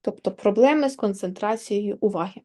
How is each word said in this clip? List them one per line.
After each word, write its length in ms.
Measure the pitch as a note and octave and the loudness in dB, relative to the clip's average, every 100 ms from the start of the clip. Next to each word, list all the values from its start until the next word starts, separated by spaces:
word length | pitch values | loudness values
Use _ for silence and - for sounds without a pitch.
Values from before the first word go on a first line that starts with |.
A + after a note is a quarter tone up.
Тобто 300 | - G3+ - | -6 -4 -6
проблеми 580 | F#3+ G#3+ G#3 C4 D4+ C#4 | 0 0 4 4 4 0
з 60 | C4+ | -2
концентрацією 1000 | G#3 G3 F#3 F#3 G#3 A3+ - G#3 G#3 G#3 | -4 -2 -8 -4 -4 -4 -2 -4 -2 0
уваги. 400 | G#3+ F3+ F3+ - | -2 0 -6 -8